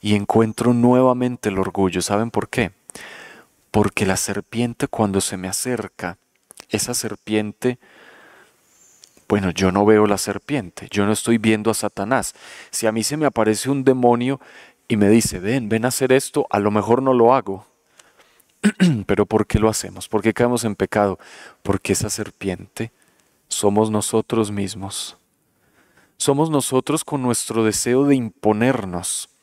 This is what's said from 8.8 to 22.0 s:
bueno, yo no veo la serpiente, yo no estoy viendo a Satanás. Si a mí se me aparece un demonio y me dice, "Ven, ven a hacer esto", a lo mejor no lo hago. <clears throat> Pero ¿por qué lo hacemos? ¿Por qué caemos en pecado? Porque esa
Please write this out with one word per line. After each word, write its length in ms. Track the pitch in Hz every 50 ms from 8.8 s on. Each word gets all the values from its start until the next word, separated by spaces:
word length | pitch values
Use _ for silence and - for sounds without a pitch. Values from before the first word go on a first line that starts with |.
| _ _ _ _ - _ _ _ _ _
bueno, 240 | 101 101 98 92
yo 200 | 82 82 95 95
no 140 | 92 101 104
veo 220 | 104 110 107 107 104
la 100 | 101 95
serpiente, 720 | - - 98 101 _ - 143 143 107 87 _ - - 90
yo 160 | - 101 101
no 60 | 101
estoy 260 | 110 101 - - 117 117
viendo 320 | 107 113 110 107 107 113
a 40 | 110
Satanás. 600 | - - 104 _ - 98 104 131 127 95 - - - - - - - - -
Si 180 | - - - 110
a 40 |
mí 120 | 107 113 110
se 140 | - 147 151
me 80 | 156
aparece 440 | 139 - - 110 107 110 101 - 127
un 140 | 139 139 131
demonio 560 | 131 131 131 123 120 120 120 123 127 139 131 - - - - - - _ _ _ _
y 100 | - 107
me 120 | 104 101
dice, 300 | 107 117 110 - - 92
"Ven, 300 | 87 101 120 139 120 104
ven 160 | 113 110 110
a 40 | 127
hacer 220 | 127 - 139 127
esto", 360 | 131 135 - - _ 151 139 -
a 100 | - 104
lo 120 | 101 104
mejor 300 | 104 107 98 104 117 123
no 120 | 135 135 131
lo 200 | 123 117 117 127
hago. 320 | 135 - 101 98 95 - _ _ _ _ _ _ _ - _ _ _ _ _ _ _ _ _ _ _
<clears throat> 440 | - 208 - _ - 175 151 110 95
Pero 200 | _ 104 95 104
¿por 220 | - - 107 104 _
qué 120 | - 107
lo 100 | 104 110
hacemos? 380 | 110 - - 98 95 92 90 -
¿Por 140 | - 107
qué 120 | 95 113 107
caemos 300 | - 123 120 123 120 113
en 120 | 113 101
pecado? 440 | - 98 95 - 104 104 101 92 - - - - - - - - _ _
Porque 300 | - 98 98 _ - 98
esa 160 | -